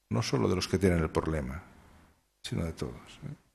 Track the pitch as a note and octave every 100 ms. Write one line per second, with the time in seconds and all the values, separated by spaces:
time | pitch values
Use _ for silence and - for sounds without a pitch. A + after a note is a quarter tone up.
0 | - A2+ - C3+ G2+ F2+ - F2+ F#2+ F2
1 | D#2 D2+ D#2 D#2 B1+ D2+ - - - -
2 | - _ _ _ - G#2+ E2 - B1+ -
3 | - - C#3+ - _